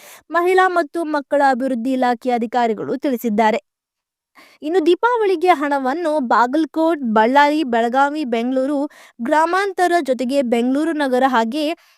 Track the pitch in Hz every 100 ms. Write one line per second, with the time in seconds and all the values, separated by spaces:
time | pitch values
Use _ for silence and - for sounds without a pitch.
0 | - - - 320 349 370 370 349 302 339
1 | 311 302 269 285 277 254 269 254 240 262
2 | 254 240 254 240 226 254 233 208 135 247
3 | 302 240 240 208 220 220 _ _ _ _
4 | _ _ _ _ - _ 294 359 311 359
5 | 466 480 415 349 359 311 285 277 254 311
6 | 330 302 240 226 247 294 311 320 320 330
7 | 247 220 220 277 294 302 277 233 233 254
8 | 285 302 277 226 240 262 269 285 294 -
9 | - - 240 302 330 359 403 370 359 349
10 | 277 247 254 277 240 233 240 269 320 311
11 | 277 247 262 247 226 285 302 330 _